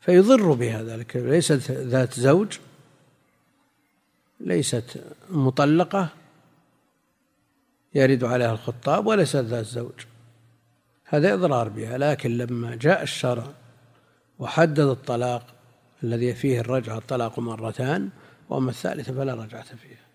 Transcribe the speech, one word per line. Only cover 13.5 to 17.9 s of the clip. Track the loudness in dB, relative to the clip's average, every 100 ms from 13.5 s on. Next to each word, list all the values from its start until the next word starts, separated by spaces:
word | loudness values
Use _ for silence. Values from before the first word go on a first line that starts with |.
| -16 -20 _ _ _ _ _ _ _
وحدد | -4 2 4 4
الطلاق | 2 0 -4 -4 -2 -6 -10 _ _ _ _ _
الذي | -6 -2 -2
فيه | -2 0 0
الرجعة، | 0 -4 -4 -12
الطلاق | -6 -4 -4 -6
مرتان، | -8 -8 -10 -6 -4